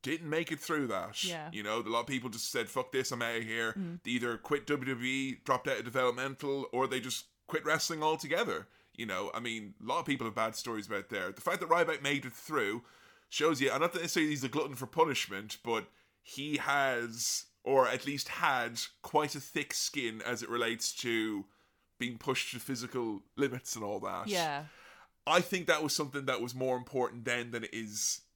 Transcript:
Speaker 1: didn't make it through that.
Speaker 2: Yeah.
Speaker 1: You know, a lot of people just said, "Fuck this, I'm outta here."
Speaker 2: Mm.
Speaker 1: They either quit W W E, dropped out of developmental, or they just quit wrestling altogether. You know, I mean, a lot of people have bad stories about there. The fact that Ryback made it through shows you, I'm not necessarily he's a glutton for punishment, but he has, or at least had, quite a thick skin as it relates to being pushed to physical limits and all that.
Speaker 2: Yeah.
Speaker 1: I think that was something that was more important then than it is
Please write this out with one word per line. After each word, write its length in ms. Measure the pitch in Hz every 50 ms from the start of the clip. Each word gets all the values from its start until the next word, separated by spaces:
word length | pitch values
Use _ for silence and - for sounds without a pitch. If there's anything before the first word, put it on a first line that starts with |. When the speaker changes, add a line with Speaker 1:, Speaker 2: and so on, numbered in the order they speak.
| -
Speaker 1:
didn't 260 | - 156 165 170 151
make 220 | 151 160 170 -
it 80 | 165 139
through 280 | - - 160 151 139
that. 360 | 117 104 92 82 107 107 - -
Speaker 2:
Yeah. 260 | 185 170 160 151 165 165
Speaker 1:
You 100 | 104 104
know, 160 | 104 110 117
a 80 | 110
lot 140 | 107 113 117
of 60 | 117
people 220 | 139 139 131 123 127
just 220 | 104 113 - -
said, 160 | - 123 113 98
"Fuck 220 | - 131 127 -
this, 200 | - 131 127 -
I'm 100 | 131 120
outta 200 | 120 117 117 113 113
here." 300 | 113 113 117 113 113 113
Speaker 2:
Mm. 220 | - 95 85 85 175 _
Speaker 1:
They 80 | 110
either 240 | 123 120 120 120 117
quit 280 | 110 - - 147 143 -
W 260 | - 147 135 127 131 135
W 140 | 117 120 127
E, 280 | 131 135 135 135 131 - _
dropped 220 | - 131 127 -
out 100 | 139 131
of 80 | 107 110
developmental, 800 | 120 113 131 131 123 120 127 131 139 135 - 147 143 139 139 131 - -
or 140 | 127 123
they 120 | - 127 131
just 260 | 113 127 123 - - _ _ _ _
quit 160 | - - 156 156
wrestling 360 | 151 156 156 - - 170 156 151
altogether. 640 | 156 160 156 - 139 156 202 240 175 92 78 - - - - _ _ _
You 100 | - 117
know, 240 | 107 95 92 101 - -
I 60 | 117
mean, 360 | 120 117 113 113 104 101 - _
a 40 | 107
lot 120 | 113 135 170
of 60 | -
people 200 | 147 139 127 117
have 100 | 113 101
bad 200 | 104 110 113 110
stories 320 | - - 120 113 110 101
about 220 | 95 107 98 98 -
there. 220 | 113 98 92 92
The 80 | 95 -
fact 180 | - - 185 175
that 80 | 180 160
Ryback 320 | 165 175 170 160 160 139
made 240 | 139 139 147 143 131
it 80 | 127 -
through 480 | - - - 156 139 107 98 110 120 - - - - - - - - _ _
shows 320 | - - 147 165 160 127
you, 100 | 135 135
I'm 80 | 117 139
not 140 | 160 175 180
necessarily 360 | 180 170 160 - 180 156 151
he's 120 | 147 139 131
a 60 | 127
glutton 260 | 120 151 139 143 139
for 120 | 117 131
punishment, 720 | 120 - 165 165 160 131 - - - 98 95 107 107 - - -
but 220 | 117 117 110 95 - _ _ _ _ _ _ _
he 340 | - - 139 143 151 151
has, 880 | 139 - 135 139 143 139 135 127 117 117 117 113 120 - - - - - _ _ _ -
or 240 | - 139 135 127
at 180 | 113 123 127 -
least 200 | 143 147 135 -
had, 520 | - - - 170 156 135 127 117 120 117 117 - - - _ -
quite 320 | - - 151 - - -
a 40 | 147
thick 320 | - - - 151 143 - -
skin 480 | - - - - 147 123 113 110 110 -
as 160 | 117 123 113 117
it 60 | -
relates 440 | 117 120 117 113 120 113 - - -
to 500 | - - 120 117 113 110 110 104 101 101 _ _ _ _ _ _ _ _ _ _ _
being 180 | 120 123 120
pushed 340 | 113 - 139 131 - - - -
to 60 | 120
physical 640 | - - 135 113 123 120 - 127 117 113 107 - - _ _
limits 380 | - 143 135 123 127 - - -
and 100 | 117 107
all 140 | 101 107 101
that. 280 | 101 98 92 90 -
Speaker 2:
Yeah. 360 | 214 202 175 165 156 143 139 151 151 - - - - - - - _ _ _ _
Speaker 1:
I 140 | 139 160 180
think 260 | 180 - 196 185 165
that 160 | 170 165 151 156
was 120 | 143 -
something 300 | - 151 135 127 143 135
that 160 | 131 127 120
was 140 | 120 123 120
more 200 | 127 131 131 127
important 500 | 123 123 - - 127 123 - 117 120 110
then 260 | 123 120 123 120 120
than 120 | 113 117 113
it 100 | - -
is 480 | 113 113 107 104 104 - - - - - _ _